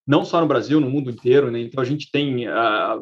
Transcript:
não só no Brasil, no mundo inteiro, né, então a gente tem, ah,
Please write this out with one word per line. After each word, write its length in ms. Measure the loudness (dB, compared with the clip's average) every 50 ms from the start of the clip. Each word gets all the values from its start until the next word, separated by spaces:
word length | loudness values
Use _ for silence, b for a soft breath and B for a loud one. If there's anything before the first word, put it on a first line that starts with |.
| _
não 180 | 2 2 2 2
só 160 | 2 0 0
no 80 | 2 2
Brasil, 320 | 2 0 0 2 2 2
no 100 | 2 2
mundo 180 | -2 -4 -4 -6
inteiro, 440 | -8 -4 0 4 4 4 4 2
né, 80 | -2 -6
então 200 | -6 -6 -4 -4
a 60 | -2
gente 240 | -2 -4 -6 -6 -4
tem, 380 | -4 -2 -2 -2 -4 -4 -4 -4
ah, 520 | -2 0 0 0 0 0 -2 -2 -4 -6